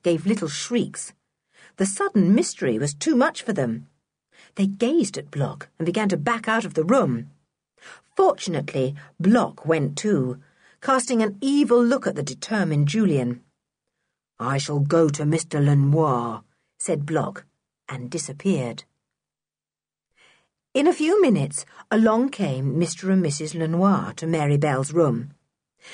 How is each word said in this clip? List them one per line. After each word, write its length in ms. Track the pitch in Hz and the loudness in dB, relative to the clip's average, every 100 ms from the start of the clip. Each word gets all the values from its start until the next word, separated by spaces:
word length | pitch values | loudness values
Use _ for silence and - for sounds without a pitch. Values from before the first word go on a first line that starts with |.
gave 220 | - 165 185 | -2 -2 0
little 240 | 226 160 | -2 -2
shrieks. 640 | - - 240 - - - - _ _ _ _ - - | -8 -4 -2 -2 -6 -16 -18 _ _ _ _ -14 -4
The 80 | 190 | -4
sudden 500 | - 302 214 185 208 | -2 -2 2 4 4
mystery 440 | 349 - 147 110 | 2 -2 -2 -2
was 160 | 143 143 | -2 -4
too 200 | - 277 | 0 2
much 280 | 285 - | 2 0
for 100 | - | -6
them. 360 | 202 127 113 - _ _ _ _ _ - - | -2 -2 -4 -10 _ _ _ _ _ -14 -2
They 120 | 196 | -2
gazed 520 | 196 240 330 247 - | 0 0 2 0 -4
at 120 | 135 | -10
Block 380 | 147 135 - - - | -6 -6 -6 -14 -8
and 60 | 165 | -4
began 240 | 196 214 | -2 0
to 80 | 170 | 0
back 320 | 147 226 226 | 0 -2 0
out 160 | 226 214 | -2 -2
of 80 | |
the 120 | 156 160 | -2 2
room. 460 | 269 175 117 117 _ _ _ _ _ - - _ - | 2 2 -2 -6 _ _ _ _ _ -20 -20 _ 2
Fortunately, 760 | 370 - - 151 - 151 131 147 - - | 2 2 -2 -4 -4 -2 -4 -4 -14 -2
Block 440 | 170 240 175 - 147 | 2 4 2 -4 -2
went 320 | 160 143 147 | 0 0 -4
too, 440 | 214 185 127 123 - _ _ _ | -2 0 0 -6 -14 _ _ _
casting 420 | - 262 247 240 | 0 0 2 0
an 160 | 220 196 | 0 -2
evil 420 | 269 285 285 240 | 0 2 4 4
look 240 | 240 262 - | 4 2 -2
at 100 | - | -6
the 60 | |
determined 680 | 143 131 - 220 170 147 147 | -6 -8 -6 -2 0 2 2
Julian. 540 | 208 208 143 123 120 _ _ _ _ _ _ _ _ _ - | 2 2 2 0 -6 _ _ _ _ _ _ _ _ _ -8
"I 180 | 117 139 | -4 -4
shall 220 | 139 147 | -2 -2
go 280 | 143 165 160 | 2 4 4
to 180 | 143 147 | 2 0
Mister 340 | 160 - 156 | -2 -2 0
Lenoir," 840 | 143 143 139 151 156 123 117 110 - _ _ - | 4 4 4 4 2 0 -2 -8 -14 _ _ -12
said 280 | - 156 147 | -4 -4 -2
Block, 380 | 156 196 202 - _ _ _ - | -4 -4 -8 -18 _ _ _ -16
and 220 | 127 123 | -12 -10
disappeared. 760 | 170 - 143 196 165 123 135 - _ _ _ _ _ _ _ _ _ _ _ _ _ _ _ _ _ _ 262 | -10 -10 -6 -2 -2 -2 -10 -16 _ _ _ _ _ _ _ _ _ _ _ _ _ _ _ _ _ _ 0
In 120 | 294 | 2
a 60 | |
few 280 | - 311 403 | 2 2 4
minutes, 460 | 349 208 143 - - - - | 4 4 0 -6 -12 -16 -2
along 400 | 220 220 220 254 | 2 4 4 0
came 480 | - 180 131 135 147 | -2 -4 -2 -2 0
Mister 320 | 170 - 190 | -2 -4 0
and 100 | 190 | 0
Missus 340 | 170 143 156 165 | 0 -2 -6 -6
Lenoir 580 | 160 165 196 185 - - | -2 2 2 2 -2 -8
to 120 | 165 | -4
Mary 300 | 165 147 143 | 0 2 2
Bell's 360 | 147 135 135 | 2 0 -2
room. 400 | 156 156 117 117 - _ _ _ _ - | 0 2 0 -6 -16 _ _ _ _ -20